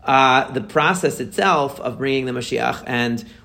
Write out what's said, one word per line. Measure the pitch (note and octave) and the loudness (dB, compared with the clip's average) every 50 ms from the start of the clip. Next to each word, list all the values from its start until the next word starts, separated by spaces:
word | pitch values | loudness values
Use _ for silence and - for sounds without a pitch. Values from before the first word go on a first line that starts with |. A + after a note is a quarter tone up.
| - | -2
uh, | - C3+ C3+ C3 C3 B2+ C3+ C3+ - | 2 4 6 6 6 6 4 2 0
the | C3+ D3 | -4 -6
process | G#2 - - D3+ D3+ E3+ F#3 F3+ - D3 - - | -8 -2 0 2 2 2 0 2 0 -2 -2 -2
itself | C3 - - - G3 G3 F3 D3 C#3 C3+ - - | -8 -6 -2 0 2 2 4 2 0 -2 -4 -6
of | - B2+ A#2 - | -8 -8 -6 -4
bringing | C3+ C3+ C3+ C3+ C3 | -2 0 0 0 -2
the | B2+ | -4
Mashiach | B2 B2 A#2+ - B2+ A#2 A#2+ B2 A#2+ - - | -6 -6 -4 -4 -2 -2 -2 -2 -4 -6 -6
and | - B2+ A#2+ A#2+ A#2 A#2+ A#2 - - - - | -4 -2 0 0 0 -2 -4 -6 -12 -20 -20